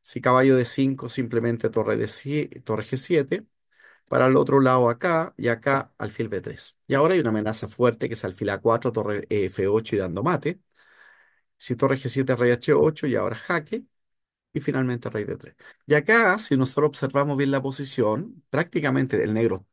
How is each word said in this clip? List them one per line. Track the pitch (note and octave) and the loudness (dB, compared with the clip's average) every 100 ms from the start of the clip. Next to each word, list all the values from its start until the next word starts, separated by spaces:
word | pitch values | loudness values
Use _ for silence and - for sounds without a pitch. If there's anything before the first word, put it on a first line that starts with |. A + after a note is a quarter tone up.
Si | - B2 | -8 -2
caballo | A#2+ B2+ C3+ B2+ | 4 4 6 4
D | |
cinco, | A#2+ - C3+ C3+ B2 | 4 2 0 -2 -4
simplemente | - A#2 A#2 A#2 A#2 A2+ | -4 0 0 0 -2 -2
torre | A2 G#2+ G#2+ | 0 0 -2
D | A2 | -2
siete, | - C3+ D3 - - | -4 -2 -4 -4 -10
torre | - G#2+ | -6 -6
G | G#2+ B2+ | -4 -2
siete. | - E3+ C3+ F#3 - _ _ _ - _ _ | 2 0 0 -4 -6 _ _ _ -20 _ _
Para | B2+ B2+ | 2 4
el | C3 | 4
otro | - C#3 | 4 4
lado | C3 B2+ A#2+ | 4 4 2
acá, | A#2+ F3+ E3 D#3+ - | 0 0 0 -2 -4
y | A#2 | -4
acá | A#2 C#3 C#3 - _ | -2 0 -2 -4 _
alfil | A2 - A2+ | -12 -8 -6
B | G2 | -6
tres. | - - - - _ | -8 -10 -12 -12 _
Y | |
ahora | C#3 D#3 | 2 2
hay | F#3 | 2
una | B2 | 2
amenaza | G#2+ G#2+ A2 G#2+ | 0 0 -2 -4
fuerte | - B2 A#2 B2+ | 0 0 0 -6
que | |
es | A2+ | -4
alfil | - - G2+ | -6 -6 -4
A | G2 | -2
cuatro, | A2+ A2+ B2+ | 0 2 0
torre | A2 G#2 G#2 - | -2 -4 -6 -2
F | G#2+ F#2+ - G2 | -2 -2 -2 0
ocho | G#2+ A2 G#2 | 0 0 -4
y | |
dando | F#2 E2 | -2 -4
mate. | C#3 E3+ D#3 F#3 _ _ _ _ - _ _ _ _ _ | -2 -2 -4 -8 _ _ _ _ -20 _ _ _ _ _
Si | - | -6
torre | A#2+ C3+ C3+ | -2 0 0
G | C3 | -2
siete, | C#3 C3+ B2 | -2 0 2
rey | B2 | 2
H | A#2+ - | 2 2
ocho | C#3+ D3+ D#3 D3+ | 4 4 0 -2
y | A2 | -2
ahora | G2 A2 | -2 -6
jaque. | - E3+ D3+ A3+ - _ _ _ _ _ _ | -4 -4 -4 -10 -10 _ _ _ _ _ _
Y | D#3 | -6
finalmente | C#3+ C3+ B2+ A#2+ A#2+ | -4 -2 -2 -4 -6
rey | A2 | -6
D | G#2 - | -6 -10
tres. | - _ - - - | -12 _ -20 -20 0
Y | |
acá, | D3 D3 A3+ G#3+ G3+ | 0 4 4 4 2
si | - C#3 | 2 2
nosotros | B2+ - D3 | 2 2 0
observamos | C#3+ C3 C#3 C#3+ C#3 | 0 -2 0 0 0
bien | C#3 | 0
la | C#3 | -2
posición, | C3+ C3+ C3+ - G#2+ A2 G3 - _ | -2 -4 -4 0 0 0 -6 -14 _
prácticamente | C#3 E3+ - D3 C3 C3 G#2 | -4 -2 -2 0 0 0 0
el | - | 0
negro | G#2+ A#2 F#2+ - | 0 0 -2 -8